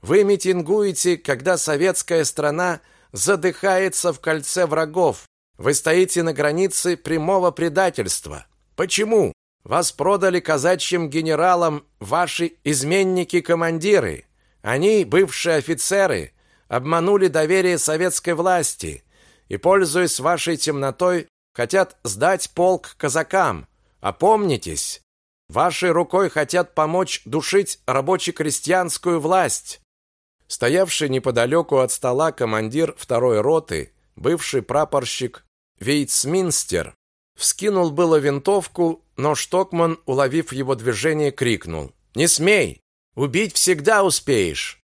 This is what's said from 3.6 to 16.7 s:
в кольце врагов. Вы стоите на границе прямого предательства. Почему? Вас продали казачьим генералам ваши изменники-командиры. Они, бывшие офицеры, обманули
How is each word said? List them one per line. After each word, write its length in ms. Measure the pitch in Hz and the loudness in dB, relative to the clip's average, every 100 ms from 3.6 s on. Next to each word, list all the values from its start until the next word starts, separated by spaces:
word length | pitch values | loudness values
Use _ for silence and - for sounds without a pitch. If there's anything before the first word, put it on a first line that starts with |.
| 196 185 190 185 175 | 0 2 0 0 -2
в 80 | 151 | -2
кольце 460 | - 156 139 180 170 | -2 -4 -2 -2 0
врагов. 600 | 156 160 160 170 98 - _ _ _ | 0 -2 2 0 0 -10 _ _ _
Вы 160 | 104 | 0
стоите 480 | 143 - 170 185 180 | 0 2 2 2 2
на 100 | 165 | -2
границе 640 | 139 147 156 190 - 180 170 | 0 0 2 0 0 -2 -2
прямого 540 | - 160 156 196 180 | -2 -2 2 2 2
предательства. 960 | - 170 156 190 - 98 - - 73 - _ _ - | 0 -2 0 0 0 -4 -4 -6 -14 -16 _ _ -6
Почему? 560 | 180 - 214 220 139 - _ _ | -4 -2 2 2 2 -2 _ _
Вас 280 | - 143 170 | -4 0 0
продали 480 | - 165 202 190 180 | 0 0 2 2 0
казачьим 680 | - 151 151 180 - 175 160 | 0 0 2 0 0 -2 -2
генералам 760 | 147 160 151 175 175 170 147 - _ | -2 0 2 2 4 2 -2 -10 _
ваши 560 | 98 147 175 - 170 - | -4 -2 -2 -2 -6 -4
изменники-командиры. 1600 | - 147 139 185 190 185 170 175 165 170 165 160 175 202 113 71 - _ _ _ | -2 0 2 2 2 0 0 -2 0 0 0 -2 2 2 2 -6 -12 _ _ _
Они, 420 | 104 127 185 220 | -4 0 2 2
бывшие 520 | 151 151 190 - 170 160 | 2 2 0 -2 0 0
офицеры, 760 | 135 160 - 196 190 110 71 _ _ _ | 0 -2 0 2 0 0 -6 _ _ _
обманули 600 | _ | _